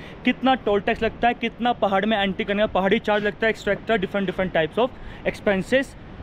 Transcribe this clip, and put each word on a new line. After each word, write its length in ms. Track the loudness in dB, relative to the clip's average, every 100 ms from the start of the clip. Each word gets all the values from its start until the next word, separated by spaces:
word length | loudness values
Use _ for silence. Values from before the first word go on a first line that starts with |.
| -16 -2 0
कितना 280 | 2 2 2
toll 240 | 2 0
tax 200 | 0 0
लगता 240 | -2 2 0
है, 60 | 2
कितना 360 | -4 -2 -2 2
पहाड़ 300 | 2 2 2
में 100 | 2
entry 280 | 0 -2 -2
करने 180 | 0
का 40 | 2
पहाड़ी 300 | 2 2 2
charge 240 | 2 0
लगता 220 | 0 0 0
है, 40 |
एक्स्ट्रा 240 | 0 -2
एक्स्ट्रा 220 | -2 0 0
different 320 | 0 -2 -2
different 240 | -2 0 0
types 240 | 0 0
of 520 | 0 -2 -14 -6 -6
expenses। 640 | 0 0 0 2 0 0 -10 -16 -16